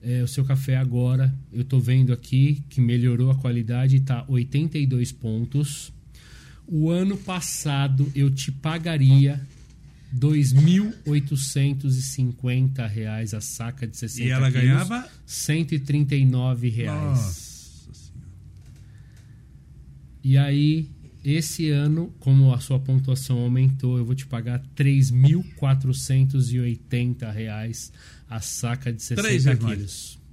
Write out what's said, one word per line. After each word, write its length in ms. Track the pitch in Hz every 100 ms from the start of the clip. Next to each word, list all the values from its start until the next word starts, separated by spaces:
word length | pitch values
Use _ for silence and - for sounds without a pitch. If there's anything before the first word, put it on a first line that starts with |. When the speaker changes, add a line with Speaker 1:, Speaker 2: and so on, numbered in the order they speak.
Speaker 1:
É, 200 | 117 123
o 60 | 123
seu 160 | -
café 320 | 135 135 - 131
agora, 580 | 131 123 123 127 135 - -
eu 120 | 110
tô 160 | 131 131
vendo 320 | 113 127 127
aqui 500 | 120 - 131 139 147 -
que 120 | -
melhorou 500 | 120 120 123 120 131
a 40 | 135
qualidade, 640 | 131 120 110 120 135 135
tá 240 | 135 120 -
oitenta 500 | 127 120 139 160 156
e 80 | 139
dois 260 | 127 123
pontos. 840 | - 113 110 120 139 143 - - - - - - - - - -
O 220 | 156 156
ano 280 | 175 190 196
passado 920 | 190 185 - - 151 139 139 135 139
eu 160 | 139 139
te 220 | 135 -
pagaria 880 | - 160 165 165 160 135 139 139 143 - - - - - - -
dois 400 | 127 143 151 135
mil 400 | 131 156 185 208 - -
oitocentos 920 | 147 139 135 - 139 139 135 139 131
e 40 |
cinquenta 840 | 131 - 123 120 127 123 131 135 113
reais 480 | 107 107 110 110
a 60 | 107
saca 460 | - - 117 123 113
de 80 | -
sessenta 300 | 113 120 123
Speaker 2:
E 20 |
ela 220 | 131 131
Speaker 1:
quilos, 120 | 131 127
Speaker 2:
ganhava? 420 | 135 180 240 254 - -
Speaker 1:
cento 480 | - - 156 165
e 60 | 156
trinta 360 | 135 147 143 143
e 100 | 135
nove 440 | 127 127 123 120
reais. 480 | 113 - 151 147 131
Speaker 2:
Nossa 760 | 101 85 - - - - -
Senhora. 340 | - - - - - - - - - - - - - - - - - - - - - - -
Speaker 1:
E 140 | 135 135
aí, 520 | 143 143 147 160 147 - - -
esse 460 | 139 156 156 - 160
ano, 440 | 143 147 160 175 -
como 340 | 135 135 135
a 60 | 127
sua 200 | - 131
pontuação 600 | 135 131 135 127 - 123
aumentou, 580 | 120 127 131 135 127 123
eu 80 | 117
vou 100 | 131
te 100 | -
pagar 360 | 117 113 123 - -
três 360 | 139 139 117
mil 320 | 123 135 170 185 -
quatrocentos 920 | 135 135 135 131 - 131 131 131 131
e 60 | 123
oitenta 720 | 120 117 - 120 123 120 113
reais 600 | 107 110 107 113 113 - - - - -
a 100 | 113
saca 520 | - - 117 123 123
de 100 | 113
sessenta 180 | - 123 220
Speaker 2:
Três 160 | 185
vezes 160 | 135 123
mais. 140 | 113 104
Speaker 1:
quilos. 440 | 101 - - - -